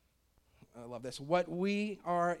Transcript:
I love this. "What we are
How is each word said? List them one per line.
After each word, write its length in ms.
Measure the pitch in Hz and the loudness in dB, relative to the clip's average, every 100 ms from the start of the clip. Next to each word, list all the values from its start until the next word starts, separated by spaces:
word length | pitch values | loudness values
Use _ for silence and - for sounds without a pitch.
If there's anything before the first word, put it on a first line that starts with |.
| _ _ _ _ _ _ - 120 | _ _ _ _ _ _ -20 -16
I 100 | 120 | -12
love 180 | 120 | -8
this. 160 | 123 - | -8 -8
"What 280 | 139 180 175 | 2 2 2
we 520 | 170 196 202 214 185 | 0 2 2 0 -4
are 320 | 170 175 175 170 | 0 2 2 2